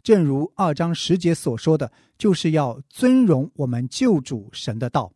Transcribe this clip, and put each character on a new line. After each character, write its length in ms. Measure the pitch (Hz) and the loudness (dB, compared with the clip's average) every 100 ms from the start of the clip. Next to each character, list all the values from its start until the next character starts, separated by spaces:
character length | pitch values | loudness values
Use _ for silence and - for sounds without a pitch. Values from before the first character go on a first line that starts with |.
正 220 | - 214 | 4 4
如 280 | 151 135 151 | 4 0 -4
二 180 | - 185 | -2 -2
章 220 | 143 170 | 0 -4
十 220 | 165 - 180 | -4 -2 0
节 180 | 170 | 2
所 200 | 165 - | 0 -2
说 220 | 117 160 147 | -2 0 0
的， 140 | 131 _ _ _ | -2 _ _ _
就 160 | 214 | 0
是 180 | 175 170 | 2 0
要 300 | 156 135 123 - | 0 -2 -6 -18
尊 360 | - 254 262 | 0 2 4
荣 260 | 226 135 135 | 4 2 0
我 120 | - 135 | -6 -4
们 200 | 120 127 | -4 -6
救 320 | - 254 170 | -2 2 2
主 300 | 127 120 104 | -2 -10 -10
神 280 | - - 110 | -12 -8 -6
的 100 | 123 | -4
道。 240 | 147 98 | -4 -4